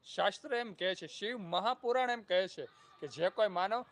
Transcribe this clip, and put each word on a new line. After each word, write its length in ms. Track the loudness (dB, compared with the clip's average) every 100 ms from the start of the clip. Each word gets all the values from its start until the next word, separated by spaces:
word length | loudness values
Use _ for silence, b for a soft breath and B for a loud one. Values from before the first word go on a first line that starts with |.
| -8
શાસ્ત્ર 400 | 0 0 0 -4
એમ 180 | -4 -4
કહે 220 | -2 -2
છે, 120 | -2 -8
શિવ 320 | -6 -6 -6
મહાપુરાણ 720 | -2 0 0 0 0 2 2
એમ 120 | -2
કહે 260 | 2 2 2
છે 160 | -6 -12 B B -12
કે 60 | -10
જે 220 | 0 0
કોઈ 200 | 4 2
માનવ 360 | 4 0 0 -4